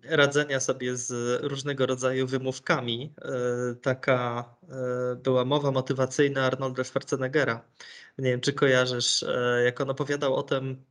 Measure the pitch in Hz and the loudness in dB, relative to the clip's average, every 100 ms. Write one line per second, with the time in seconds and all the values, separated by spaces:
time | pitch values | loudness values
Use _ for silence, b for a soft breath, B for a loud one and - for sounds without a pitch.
0 | - 156 139 139 147 135 - 127 127 123 | 0 4 4 4 2 0 0 -2 -2 -4
1 | 120 123 120 123 143 135 135 139 127 127 | -6 -4 -2 -2 -2 -4 -6 -2 0 2
2 | 127 131 131 131 131 127 - 156 123 117 | 0 0 0 -2 -4 -6 -2 -2 0 -6
3 | 147 - - 131 123 123 123 123 - 127 | -8 -12 -8 -4 -2 -2 -4 -2 -2 -2
4 | - 127 123 120 120 _ - 131 127 123 | 2 2 2 -4 -8 _ -16 -8 -4 -4
5 | 123 123 131 127 127 147 143 131 127 131 | -4 -2 0 2 2 2 2 0 -2 0
6 | 131 131 143 135 131 131 135 127 127 - | 0 2 2 2 0 0 -4 -4 -4 -4
7 | - 135 131 147 127 113 - B B B | -4 -4 0 2 2 -2 -8 B B B
8 | B - 135 123 131 139 139 127 123 123 | B -2 0 2 0 4 6 6 4 0
9 | 117 - - - 123 120 123 120 135 131 | 0 0 0 0 2 4 2 0 -4 -2
10 | 139 143 147 131 143 139 135 131 - | -2 0 0 0 0 -2 -2 -8 -12